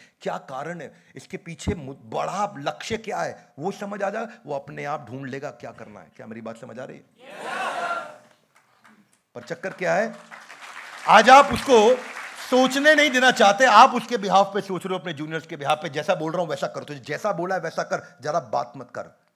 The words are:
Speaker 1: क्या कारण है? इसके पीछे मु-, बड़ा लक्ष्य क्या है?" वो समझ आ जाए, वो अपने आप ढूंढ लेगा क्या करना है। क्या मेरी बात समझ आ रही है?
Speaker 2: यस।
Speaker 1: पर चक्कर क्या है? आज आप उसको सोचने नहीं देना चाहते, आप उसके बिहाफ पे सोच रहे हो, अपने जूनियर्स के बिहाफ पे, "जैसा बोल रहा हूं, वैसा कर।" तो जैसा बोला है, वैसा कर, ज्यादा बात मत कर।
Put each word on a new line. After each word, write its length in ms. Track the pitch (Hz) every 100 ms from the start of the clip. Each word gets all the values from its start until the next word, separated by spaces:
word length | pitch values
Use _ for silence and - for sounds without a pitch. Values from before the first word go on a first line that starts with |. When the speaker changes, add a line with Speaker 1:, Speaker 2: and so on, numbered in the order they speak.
| _ _
Speaker 1:
क्या 180 | 185 180
कारण 420 | 185 135 156 175
है? 140 | 127 - _ -
इसके 200 | - 185
पीछे 380 | 165 165 -
मु-, 200 | 196 135
बड़ा 600 | 139 113 147 156 180 202 143
लक्ष्य 380 | 151 - - 220
क्या 220 | 208 170
है?" 340 | 151 - _ -
वो 120 | 175
समझ 320 | 196 202 208
आ 80 | 196
जाए, 180 | 220 - - -
वो 80 |
अपने 300 | 139 147 147
आप 220 | 143 151 110
ढूंढ 180 | 131 135
लेगा 220 | 135 139
क्या 200 | - 123
करना 300 | 110 110 101
है। 120 | 78 -
क्या 100 | 113
मेरी 140 | 113
बात 200 | 113 113
समझ 180 | 120 117
आ 60 |
रही 120 | 139 -
है? 60 |
Speaker 2:
यस। 400 | _ _ - - - - - - - 679 - - _ _ _ _ _ _ _ _ _ _ _
Speaker 1:
पर 80 | 120
चक्कर 280 | - 165 190
क्या 240 | - 175
है? 220 | 175 226 - - - - - - - - - 151
आज 220 | 202 226
आप 240 | 269 277
उसको 420 | 233 269 226 214 254 - - - - -
सोचने 440 | 254 262 277 302
नहीं 160 | 294 294
देना 200 | 254 254
चाहते, 340 | - 202 202
आप 300 | 254 214 254
उसके 220 | 240 - 240
बिहाफ 380 | 196 190 196
पे 60 | 202
सोच 260 | 190 175 190
रहे 80 |
हो, 60 | 185
अपने 120 | 175
जूनियर्स 340 | 143 151 160 139
के 100 | 156
बिहाफ 220 | 139 151
पे, 60 | 175
"जैसा 260 | 147 147
बोल 180 | 175 160
रहा 80 | 175
हूं, 80 | 160
वैसा 180 | 139 -
कर।" 180 | 139
तो 100 | 123
जैसा 380 | 143 117 147 208
बोला 220 | 170 180
है, 60 | 185
वैसा 220 | 160 -
कर, 360 | 160 165 - _
ज्यादा 180 | 143 165
बात 320 | 117 131 120 131
मत 140 | 120
कर। 80 | - - _ _